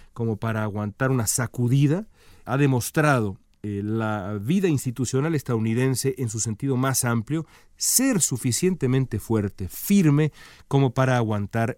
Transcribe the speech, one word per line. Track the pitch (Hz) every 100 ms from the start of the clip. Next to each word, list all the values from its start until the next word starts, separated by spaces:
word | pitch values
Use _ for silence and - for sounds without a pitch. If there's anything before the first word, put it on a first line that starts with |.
| -
como | - 113 107
para | 113 110
aguantar | 107 104 104 - 131
una | 131 110
sacudida, | - 120 - 120 139 143 170 220 _ - - -
ha | 127
demostrado, | 143 127 - 160 151 131 104 95 _ _
eh, | 107 101
la | 104 113 110 107 95 107
vida | 104 190 185
institucional | 139 131 117 123 131 156 156
estadounidense | - 117 113 113 131 127 135 131
en | 120
su | 107
sentido | 117 107 139 127
más | 135 127 120
amplio | 117 107 156 156 - - -
ser | - - 269 214
suficientemente | - 131 127 117 180 185 127 131 131 104
fuerte, | - 113 101 - 90
firme, | - - 202 156 143 151 - - - -
como | 139 135 127
para | 131 123
aguantar | 110 104 101 113 117